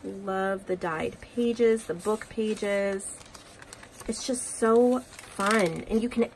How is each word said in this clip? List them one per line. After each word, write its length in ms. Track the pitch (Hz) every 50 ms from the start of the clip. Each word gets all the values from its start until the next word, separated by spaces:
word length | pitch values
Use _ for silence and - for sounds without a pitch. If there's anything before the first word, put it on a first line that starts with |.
| -
Love 600 | 190 196 196 196 196 190 196 190 196 196 190 190
the 80 | - 185
dyed 420 | 180 185 175 160 160 160 165 - -
pages, 640 | - - - 240 240 233 233 226 233 226 226 226 -
the 100 | - 185
book 340 | 175 - 208 214 220 - -
pages. 880 | - - 220 214 214 208 - 202 202 202 202 196 196 196 196 - - - - - - - - - - - - - - - - - - - - -
It's 180 | 226 - -
just 320 | - 254 247 - - - -
so 400 | 233 220 226 233 247 247 247 254
fun. 880 | 247 - - - - - - - 196 202 220 220 196 165 165 165 - -
And 140 | 202 226
you 60 | 214 240
can 200 | - 233 233 - -